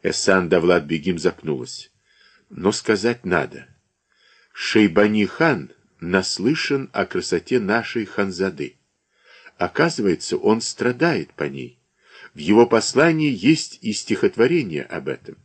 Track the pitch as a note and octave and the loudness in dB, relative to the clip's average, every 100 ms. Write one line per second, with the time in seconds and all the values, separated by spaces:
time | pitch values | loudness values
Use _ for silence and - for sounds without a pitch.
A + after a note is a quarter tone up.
0 | F#2+ - - F#2+ F2 F2+ E2+ F2 D2 D#2+ | -4 -2 2 2 4 2 4 2 2 -4
1 | D#2+ E2+ F2 - D#2+ C#2 B1 - - _ | -2 -2 -2 -4 -6 -6 -8 -14 -18 _
2 | _ _ _ _ _ - F#2+ A2 - G#2 | _ _ _ _ _ -2 -2 -2 -2 0
3 | A2 A#2+ F#2 F2 C2+ - - _ _ _ | 0 -2 -2 -2 -2 -10 -20 _ _ _
4 | _ _ _ _ _ - - A2 G#2 E2 | _ _ _ _ _ -10 0 4 4 6
5 | G#2+ G#2+ G2+ - E3 A#2 C2+ - _ _ | 4 4 0 2 2 2 -4 -18 _ _
6 | E2+ F#2+ F#2+ - G2+ D#3+ - C#3 C3 - | -2 0 0 -2 0 0 -2 -2 -4 -4
7 | F#2 - - - - B2+ G2 A2+ A#2 A#2 | -4 -4 -2 -4 0 -2 0 -2 -2 -6
8 | G#2 - G2 F2 F#2+ D#2 C#2+ _ _ _ | -6 -4 -4 -2 -4 -4 -12 _ _ _
9 | _ _ _ - - _ F2 - E3 D3+ | _ _ _ -20 -20 _ -6 0 -2 0
10 | G2+ D#2+ - - G2+ A2 - - A#2+ B2 | -2 -2 -2 -2 0 0 -2 -4 -4 0
11 | E3 B2 D2 - D2 C#3 B1 _ _ _ | 0 0 -6 -8 -8 -8 -14 _ _ _
12 | _ - - - D2+ G#2+ A#2+ A2+ - B2 | _ -20 -20 -10 4 6 6 4 2 2
13 | E3 D#3+ D3+ A#2 A2+ D#3 - - A2+ G#2 | 4 4 0 0 2 2 0 -10 -8 -8
14 | - G#2+ C3 - B2 E3+ A2+ D2+ - E2+ | -4 0 0 2 2 2 -2 -6 -8 -10
15 | C#2+ C2 - - | -8 -10 -12 -20